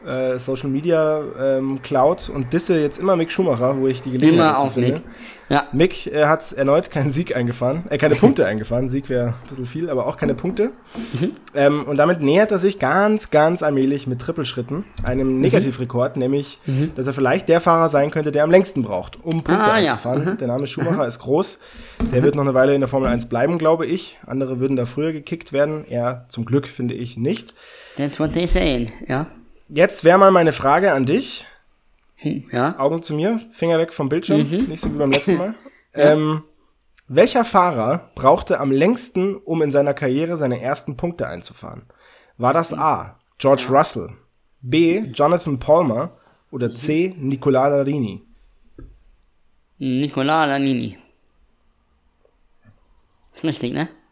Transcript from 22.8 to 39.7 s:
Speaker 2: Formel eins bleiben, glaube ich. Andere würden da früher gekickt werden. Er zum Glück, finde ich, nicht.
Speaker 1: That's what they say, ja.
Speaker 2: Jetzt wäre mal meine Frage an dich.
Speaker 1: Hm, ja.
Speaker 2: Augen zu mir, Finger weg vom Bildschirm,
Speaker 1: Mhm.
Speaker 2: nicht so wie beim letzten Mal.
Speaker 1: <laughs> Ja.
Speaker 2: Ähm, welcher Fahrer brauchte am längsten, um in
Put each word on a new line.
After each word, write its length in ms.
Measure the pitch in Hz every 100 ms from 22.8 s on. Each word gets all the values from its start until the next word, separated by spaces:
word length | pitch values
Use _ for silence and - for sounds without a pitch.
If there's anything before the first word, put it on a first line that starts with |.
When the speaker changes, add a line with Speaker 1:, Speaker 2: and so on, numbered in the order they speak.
| 127
Speaker 2:
Formel 220 | 135 131
eins 180 | 120 117
bleiben, 300 | 120 139 170
glaube 280 | 156 165 139
ich. 320 | 185 - - -
Andere 340 | 131 131 127
würden 160 | 131 131
da 80 | 120
früher 260 | - 156
gekickt 400 | 156 - 170 -
werden. 320 | 139 147 156 -
Er 420 | 120 120 123 -
zum 160 | - 117
Glück, 200 | 139 139
finde 280 | - 123
ich, 240 | - 120 117
nicht. 360 | 127 226 - _ - - - -
Speaker 1:
That's 240 | 143 -
what 100 | 156
they 140 | 160 175
say, 400 | 185 175 127 117 - -
ja. 220 | 131 160 - - _ _
Speaker 2:
Jetzt 380 | 151 180 - 160
wäre 120 | 185
mal 140 | 196
meine 220 | 185 165
Frage 400 | 135 135 156 196
an 120 | 139 127
dich. 400 | 202 - - - - _ _ _ _ _ _
Speaker 1:
Hm, 260 | 151 147 131
ja. 260 | 123 135 -
Speaker 2:
Augen 240 | 139 165
zu 140 | 165 151
mir, 240 | 180 226 -
Finger 280 | - 165 165
weg 140 | 170
vom 140 | - 139
Bildschirm, 340 | 160 170 151 143
Speaker 1:
Mhm. 180 | 175 269
Speaker 2:
nicht 160 | 156
so 120 | -
wie 40 | 147
beim 120 | 143
letzten 260 | 139 190 165
Mal. 180 | 190 226 -
Speaker 1:
<laughs> 220 | _ _ 143
Ja. 160 | 147
Speaker 2:
Ähm, 320 | 151 151 156 - _ _ _ _ - _
welcher 360 | 131 226 262 226
Fahrer 640 | 202 180 135 110 170 -
brauchte 460 | - 131 170 - -
am 100 | 139
längsten, 680 | 135 175 247 - 185 190 196
um 240 | - 165
in 80 | 151